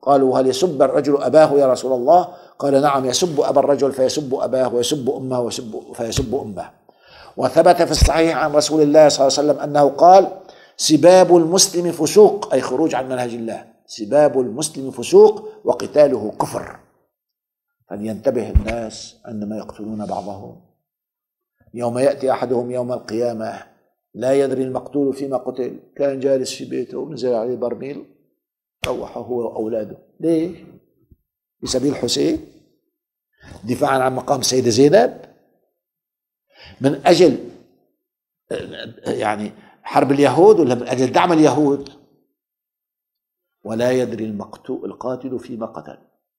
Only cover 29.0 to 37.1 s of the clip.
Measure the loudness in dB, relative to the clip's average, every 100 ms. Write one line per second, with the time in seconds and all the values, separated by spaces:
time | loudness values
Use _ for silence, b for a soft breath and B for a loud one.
29 | -8 -12 -8 -6 -6 -6 -6 -6 -8 -14
30 | _ _ -2 0 -2 -10 -20 -20 _ _
31 | _ _ _ _ _ _ -6 -2 -2 -2
32 | -4 -2 -2 -2 -8 _ _ _ _ _
33 | _ _ _ B B B -8 -2 0 0
34 | -2 -4 -4 -4 -2 0 0 4 6 6
35 | 2 -2 -20 _ _ _ _ _ _ _
36 | _ _ _ _ _ B B B -4 -2
37 | 0